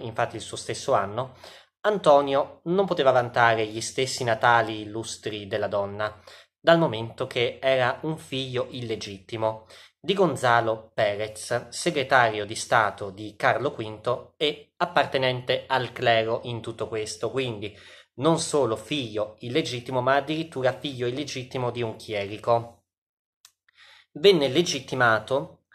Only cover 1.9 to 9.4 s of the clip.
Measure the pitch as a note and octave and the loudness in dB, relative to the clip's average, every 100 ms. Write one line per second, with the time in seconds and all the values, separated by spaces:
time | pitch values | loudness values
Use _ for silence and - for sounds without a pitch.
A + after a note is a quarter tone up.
1.9 | G#3 D#3+ C#3+ C#3+ C#3 D3 - - F3+ G3 | 2 6 6 6 0 -2 -6 -2 0 0
2.9 | E3+ C3+ B2+ A#2+ B2 A#2 A2+ A2 A2 A2+ | 2 4 4 2 4 4 4 0 -4 -6
3.9 | - C3 - B2 A2+ B2+ A#2+ G#2+ A2 G#2+ | -2 -2 -2 0 2 6 4 2 -4 -8
4.9 | G#2+ A2 - A2 G#2 G2+ G#2+ G2+ G2+ G2 | -8 -8 -10 -8 -8 -4 -4 -2 -2 -2
5.9 | G2+ G#2+ - - - _ _ D#3 E3 D#3+ | -4 -6 -8 -18 -20 _ _ 2 4 4
6.9 | A2 A#2 - C3 B2+ A#2+ - C3+ C3 B2 | -2 -6 -6 -4 0 0 0 2 4 2
7.9 | - D#3 D#3 - C3+ C3 B2 B2 C3 A#2+ | 0 -4 -6 -6 -8 -4 -4 -6 -6 -6
8.9 | A2 G#2 G2 - A2+ | -6 -8 -14 -10 -4